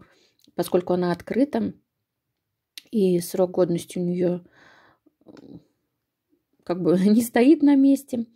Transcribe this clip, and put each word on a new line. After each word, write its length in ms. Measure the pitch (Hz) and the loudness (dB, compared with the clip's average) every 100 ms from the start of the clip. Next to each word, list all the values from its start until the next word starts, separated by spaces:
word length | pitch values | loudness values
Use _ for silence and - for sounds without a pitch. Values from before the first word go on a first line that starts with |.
| _ _ _ _ _ - | _ _ _ _ _ -10
поскольку 380 | 170 180 175 | -4 -2 -2
она 180 | 180 175 | -2 -2
открыта 600 | 170 - 208 277 226 202 - _ _ _ _ _ _ _ _ _ - - | -4 -6 -4 -2 -2 -6 -10 _ _ _ _ _ _ _ _ _ -20 -8
и 280 | 233 190 175 | -2 0 0
срок 300 | 175 185 180 | -2 -2 -2
годности 460 | 180 180 170 - 185 | 0 -2 -2 -6 -8
у 40 | |
нее, 260 | 175 180 175 175 | -4 -2 -2 -4
м, 60 | 175 _ _ _ _ _ _ _ _ - - - _ _ _ _ _ _ _ _ _ _ - | -10 _ _ _ _ _ _ _ _ -20 -20 -20 _ _ _ _ _ _ _ _ _ _ -10
как 160 | 175 | -4
бы 100 | 165 | 0
<laughs> 260 | 185 196 214 | 2 2 2
не 20 | |
стоит 400 | 233 240 254 302 | 0 2 4 4
на 120 | 285 285 | 4 4
месте, 520 | 277 269 - 233 226 | 4 2 -2 -10 -10